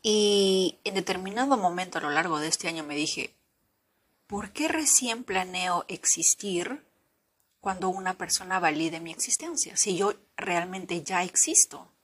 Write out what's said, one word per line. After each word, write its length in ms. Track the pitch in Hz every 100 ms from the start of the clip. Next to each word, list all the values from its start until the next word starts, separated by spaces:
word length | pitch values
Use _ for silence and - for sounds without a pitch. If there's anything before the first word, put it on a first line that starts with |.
Y 760 | 220 214 208 202 196 190 185 -
en 120 | 202 196
determinado 600 | 180 185 190 214 269 254
momento 400 | 180 180 180 165
a 40 |
lo 80 | 151
largo 300 | 147 170 151
de 80 | 156
este 200 | 160 170
año 160 | 165
me 120 | 151 147
dije, 380 | 156 - - _ _ _ _ _ _ _ _ _ _
"¿Por 240 | 208 208
qué 160 | - 311
recién 560 | 320 285 - 247 226
planeo 640 | 247 185 185 185 180 175 -
existir 960 | - - - 160 - 202 175 175 285 _ _ _ _ _ _ _ _
cuando 280 | 202 185 185
una 280 | 190 185 185
persona 420 | 175 - 185 185
valide 400 | 170 151 165 165
mi 120 | 165
existencia? 680 | - - - 330 311 - 180
Si 180 | 214 180
yo 180 | 202 - _ -
realmente 680 | 196 170 180 190 180 170
ya 200 | 147 185
existo. 680 | 180 - - - - - - _